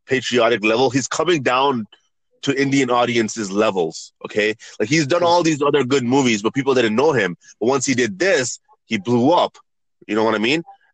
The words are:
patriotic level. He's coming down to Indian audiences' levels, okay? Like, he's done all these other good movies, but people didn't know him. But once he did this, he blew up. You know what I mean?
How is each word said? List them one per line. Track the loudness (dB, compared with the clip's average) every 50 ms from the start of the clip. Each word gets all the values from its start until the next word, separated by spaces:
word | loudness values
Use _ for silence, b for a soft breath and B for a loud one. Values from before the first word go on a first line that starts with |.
| _ -4
patriotic | -4 -2 -2 0 0 2 2 2 2 0
level. | 0 0 2 2 2 2
He's | 0 -2 -4 -4
coming | -4 -4 -2 0 0 0
down | 0 0 0 2 2 2 0 -2 -4 -8 -14 _ _ _ _ _ _ _ _ _
to | -6 -4 -2 0
Indian | 0 0 2 0 2 2
audiences' | 2 2 2 2 0 0 -2 -2 -4 -8 -8 -6
levels, | -2 0 0 0 0 -2 -2 -4 -4 -10 -18 -20 _ _ -14
okay? | -8 -4 -2 -2 -2 -2 B B B B B
Like, | -4 0
he's | 0 0 0
done | 2 0 0 2
all | 2 2 2 2
these | 2 0 0
other | 0 0 0 0 0
good | 0 0 -2 0
movies, | 2 0 2 2 2 0 0
but | -2 -4 -4
people | -2 -2 0 2
didn't | 2 2 0 2
know | 2 2 2
him. | 2 2 0 -2 -4 -8 b b b b
But | -2 0
once | 0 0 0
he | -2 -2
did | 0 -2 -2 -2 -2
this, | 0 0 2 0 0 -2 -8 -12 _ _ _ _ _
he | -6 -6 -6
blew | -2 0 0 2 2 4
up. | 2 2 2 -2 _ -12 _ _ _ _ _ _ _ _ -10 -4
You | -2
know | 0 0
what | 0 0
I | 0
mean? | 0 0 -2 -2 -4 B B B B B